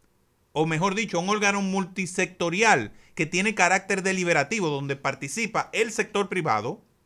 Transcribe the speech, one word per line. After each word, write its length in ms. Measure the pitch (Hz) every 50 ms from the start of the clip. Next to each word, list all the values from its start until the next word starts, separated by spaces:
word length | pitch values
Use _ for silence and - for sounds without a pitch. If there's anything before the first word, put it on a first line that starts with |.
| _ _ _ _ _ _ _ _ _ _ -
o 120 | 147 160
mejor 300 | 160 160 156 175 185 185
dicho, 220 | 208 226 - -
a 40 | 170
un 80 | 175 190
órgano 320 | 208 214 208 202 202 202
multisectorial 1300 | 196 190 185 196 190 170 - - 185 - - - 185 180 - - 175 170 165 190 226 220 196 143 107 101 - - - - -
que 100 | - 165
tiene 300 | 143 - 175 190 226 214
carácter 480 | 208 185 175 185 196 190 - 202 185 175
deliberativo, 680 | 190 190 185 180 175 170 156 139 139 226 226 185 156
donde 260 | 147 139 143 139 139
participa 720 | 139 - 143 139 - 143 139 - 226 233 185 - 165 139 - -
el 180 | 180 226 233
sector 380 | - - 208 220 - 196 202 190
privado, 540 | 202 185 160 - 110 107 104 127 160 - _ _ _ _ _